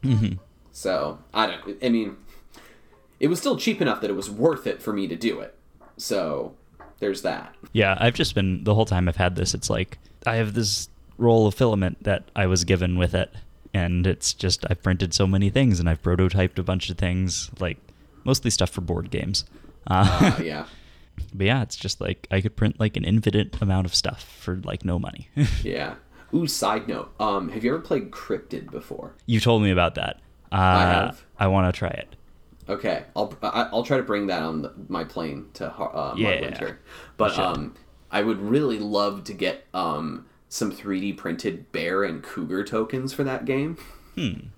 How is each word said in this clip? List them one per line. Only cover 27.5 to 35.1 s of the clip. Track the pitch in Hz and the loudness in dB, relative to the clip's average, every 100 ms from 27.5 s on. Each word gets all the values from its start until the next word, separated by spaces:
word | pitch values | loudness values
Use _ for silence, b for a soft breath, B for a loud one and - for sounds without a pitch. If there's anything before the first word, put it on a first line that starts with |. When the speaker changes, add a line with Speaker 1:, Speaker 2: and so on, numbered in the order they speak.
Speaker 2:
have | 110 | -2
you | 117 | 0
ever | 156 | -2
played | 165 139 101 | -2 -2 -2
Cryptid | - - 98 - - - | -12 -6 -6 -6 -12 -10
before? | - - - - - | -14 -12 -14 -14 -14
Speaker 1:
You | - 113 | 0 2
told | 123 113 | 4 4
me | 101 | 4
about | 90 85 | 4 2
that. | - - - - _ - | 0 -6 -8 -18 _ -4
Uh, | 92 | 2
Speaker 2:
I | 92 92 | 6 6
have. | 90 87 90 - - - | 6 4 0 -6 -18 -2
Speaker 1:
I | 98 | 2
wanna | 95 92 | 4 2
try | 87 90 | 0 -4
it. | - - - - - - - - | -6 -12 -16 -20 -20 -20 -20 -8
Speaker 2:
Okay, | 101 107 85 - | -4 -2 -4 -6
I'll, | - 104 - | -6 -6 -4
I, | 104 113 117 | -4 -2 0
I'll | 110 | -2
try | 120 135 | 0 -2
to | |
bring | 117 104 101 | 0 -2 0
that | 87 | -2
on | 80 78 | -2 -4
the, | 71 - 78 | -6 -10 -8
my | 90 | -6
plane | 80 | -4